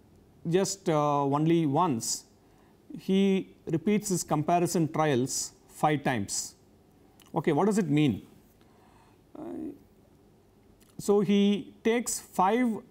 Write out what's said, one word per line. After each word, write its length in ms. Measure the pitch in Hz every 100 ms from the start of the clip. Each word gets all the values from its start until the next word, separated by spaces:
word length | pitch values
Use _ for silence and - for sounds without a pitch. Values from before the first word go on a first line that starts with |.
| _ - _ _ 170
just, 400 | 170 185 - -
uh, 360 | 156 147 143
only 420 | 139 143 160 165 160
once, 580 | 139 180 117 - - - _ _ _ _ _ - 277
he 560 | - 190 196 190 - - -
repeats 440 | 156 214 208 208
his 120 | 180
comparison 640 | - 151 151 175 180 185 156
trials 600 | 156 156 127 131 - - - _
five 360 | - 156 151
times. 500 | 156 123 98 - - - _ _ _ _ _ _ -
Okay, 180 | - 165
what 140 | 147 196
does 120 | 208
it 120 | 165
mean? 320 | 147 151 95 - - _ _ _ _ _ _ _ _ _ -
Uh, 60 | 330 - - - _ _ _ _ _ _ _ _ _ _ _ -
so, 220 | - 202
he 540 | 202 202 202 208 - -
takes 380 | 233 240 220 -
five 480 | - - 185 226 247 208 -